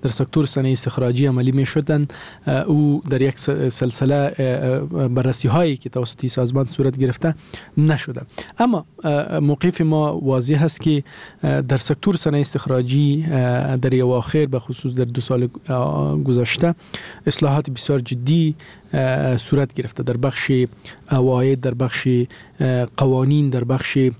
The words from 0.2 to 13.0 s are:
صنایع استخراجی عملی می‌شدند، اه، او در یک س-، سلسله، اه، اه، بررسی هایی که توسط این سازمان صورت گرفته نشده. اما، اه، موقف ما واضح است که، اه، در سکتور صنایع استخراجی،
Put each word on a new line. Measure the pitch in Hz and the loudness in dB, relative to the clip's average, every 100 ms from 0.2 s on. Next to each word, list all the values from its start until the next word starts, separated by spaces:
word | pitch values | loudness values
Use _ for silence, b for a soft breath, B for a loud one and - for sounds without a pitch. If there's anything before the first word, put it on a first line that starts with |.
| 131 - 143 | 0 0 0
صنایع | - 131 | 0 0
استخراجی | 131 - - 127 123 139 | 0 -2 -2 0 2 2
عملی | 127 127 | 2 2
می‌شدند، | 131 135 - 143 151 143 B B B - | 2 0 0 0 0 0 B B B -4
اه، | 135 | -2
او | - 151 147 143 - | 2 2 4 2 0
در | 135 | 0
یک | 135 - | 0 0
س-، | - 147 135 | -4 -2 -2
سلسله، | 117 127 117 135 | -2 -4 0 0
اه، | 143 139 - 131 | 2 0 0 -2
اه، | 127 135 131 143 170 135 | 0 0 -2 -2 -2 0
بررسی | 123 127 123 131 | 0 0 0 0
هایی | 127 170 135 | 2 2 -2
که | 123 | -6
توسط | 127 120 - | -6 -6 -6
این | 131 | -6
سازمان | 120 123 131 131 | -2 0 0 -2
صورت | - 135 131 | 0 -2 0
گرفته | 131 120 165 156 B B B - | -2 0 -2 -4 B B B 0
نشده. | 151 151 - 123 127 B B - | 2 2 -2 -10 -12 B B -2
اما، | 240 208 - - | 0 0 -4 -8
اه، | 160 147 151 156 | -2 -2 0 0
موقف | 147 147 175 180 | 0 2 0 2
ما | 160 156 151 151 | 2 2 0 0
واضح | 135 131 123 151 | 0 0 2 2
است | 160 - | 2 0
که، | 160 151 - B B B | 0 0 -2 B B B
اه، | 147 139 | -2 0
در | 131 131 | 0 -2
سکتور | - 147 - 180 | 0 -2 0 0
صنایع | - 147 | 0 0
استخراجی، | 143 - - 131 123 135 | 0 -4 -2 0 2 2